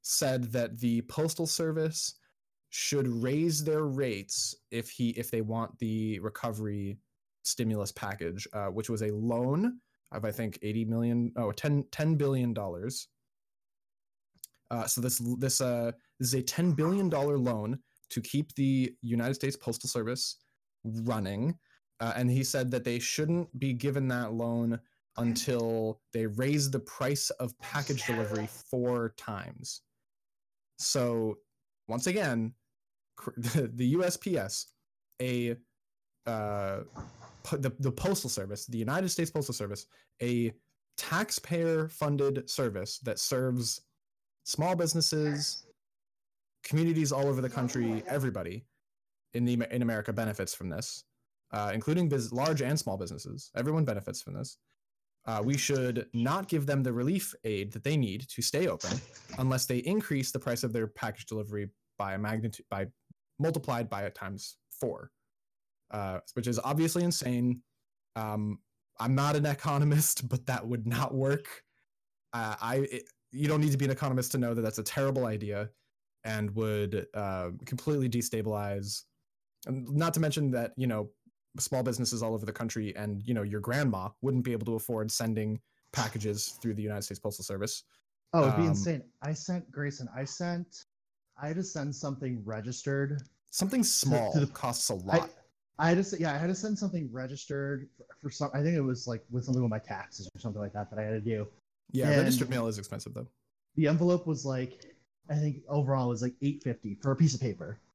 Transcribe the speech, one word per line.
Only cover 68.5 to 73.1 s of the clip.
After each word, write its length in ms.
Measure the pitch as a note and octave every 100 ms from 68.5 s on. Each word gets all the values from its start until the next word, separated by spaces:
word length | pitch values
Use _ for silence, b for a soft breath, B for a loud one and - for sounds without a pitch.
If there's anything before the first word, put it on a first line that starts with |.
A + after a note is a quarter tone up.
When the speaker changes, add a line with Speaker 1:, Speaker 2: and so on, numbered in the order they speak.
| G#2 _ _ _ -
Speaker 1:
I'm 160 | A2+ C3+
not 200 | C#3+ D3
an 120 | D3
economist, 800 | C#3 D#3+ C#3+ D3 D3+ D3+ - B2
<laughs> 0 |
but 160 | B2+ -
that 220 | B2 A2
would 180 | A#2+ A2
not 260 | A#2 C3+
work. 340 | C3 C3+ C#3+ C#3 - _ _ _ _ _ _ _
Uh, 220 | A#2 A2 G2+
I, 140 | A2+ C3 C#3
it, 180 | B2 -